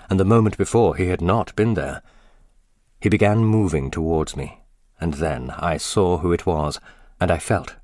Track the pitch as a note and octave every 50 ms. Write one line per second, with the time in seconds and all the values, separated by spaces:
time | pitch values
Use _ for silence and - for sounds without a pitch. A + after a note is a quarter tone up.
0 | - - G2 F#2+ F#2+ G2 A#2 A2+ G#2+ G#2 - - F#2+ - - A#2+ A2 E2 C#2 E2+
1 | F#2 F2+ F2+ - E2+ F2+ G#2+ A2+ - - - - G#2+ A#2 G#2+ E2 C#2 C#2 C#2 -
2 | - _ _ _ _ _ _ _ _ _ _ _ _ _ _ _ _ _ _ -
3 | - G2+ G#2+ G#2 G#2+ G#2 G#2+ A2+ A2+ G#2+ A2 A2 G2+ E2+ D#2+ C#2+ C2+ C2+ - E2
4 | D#2+ D#2+ E2 D#2 D#2 - - D2+ D2+ C#2+ - - - _ _ _ _ _ _ -
5 | E2 E2 C#2+ D2 D#2+ D#2 C#2 B1 B1 - - - E2 E2+ D#2 C#2+ - - - G#2+
6 | F#2 F2+ F2+ D#2+ F2 F2 E2+ E2 - F#2 E2 D2+ D2+ D2 - - - - - -
7 | - - - - F#2 F2 F2 D2+ - - G#2+ E2+ - - - -